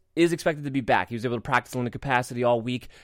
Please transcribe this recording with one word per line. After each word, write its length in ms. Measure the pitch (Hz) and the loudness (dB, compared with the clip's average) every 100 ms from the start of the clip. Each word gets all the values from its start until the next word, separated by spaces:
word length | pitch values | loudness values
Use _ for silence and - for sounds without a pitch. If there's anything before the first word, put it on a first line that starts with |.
| _ - | _ 2
is 180 | 170 | 2
expected 300 | 165 180 151 | 2 -2 -2
to 80 | 143 | -4
be 100 | 135 | -4
back. 280 | 117 117 90 | 2 2 2
He 60 | 117 | -4
was 100 | 120 | -4
able 120 | 120 | -4
to 40 | |
practice 320 | 120 123 - | 0 0 0
in 80 | 127 | -4
limited 100 | 120 | -4
capacity 520 | - 139 123 123 120 | -6 0 0 0 0
all 180 | 120 120 | 2 2
week. 260 | 117 123 - - | 0 -6 -8 -18